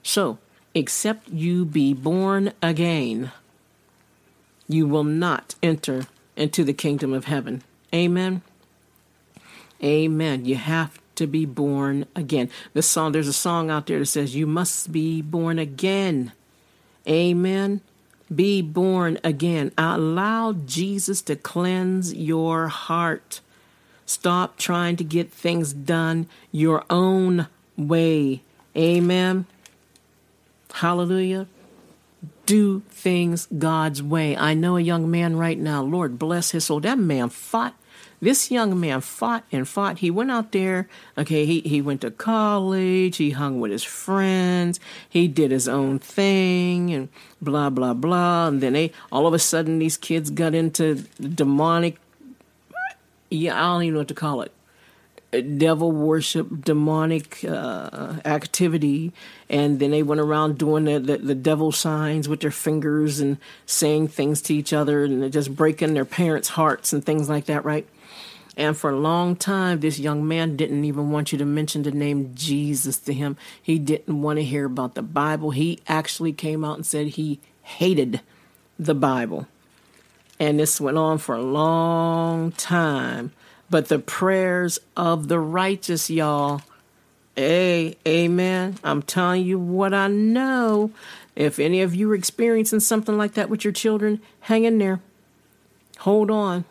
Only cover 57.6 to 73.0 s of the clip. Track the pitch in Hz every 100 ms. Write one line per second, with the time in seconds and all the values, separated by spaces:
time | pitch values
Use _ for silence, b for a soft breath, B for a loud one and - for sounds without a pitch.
57.6 | 131 92 69 - - 156 - 151 - -
58.6 | 180 160 147 143 165 B B B B 143
59.6 | 147 139 143 151 147 151 151 151 156 143
60.6 | 151 151 151 147 131 143 135 135 139 151
61.6 | 156 151 165 156 156 156 147 151 151 -
62.6 | 156 156 147 151 151 143 139 139 B B
63.6 | - - 151 151 156 - 143 147 - 151
64.6 | 147 151 147 147 143 131 135 151 139 139
65.6 | 156 156 156 151 131 - 175 156 - -
66.6 | 156 131 - 147 139 156 147 147 147 151
67.6 | 151 151 - B B B B B B -
68.6 | 151 151 151 135 156 170 175 175 190 196
69.6 | 185 170 151 143 147 147 151 165 165 143
70.6 | 156 143 151 143 147 151 147 143 143 147
71.6 | 151 151 147 143 147 143 131 123 156 143
72.6 | 147 135 131 135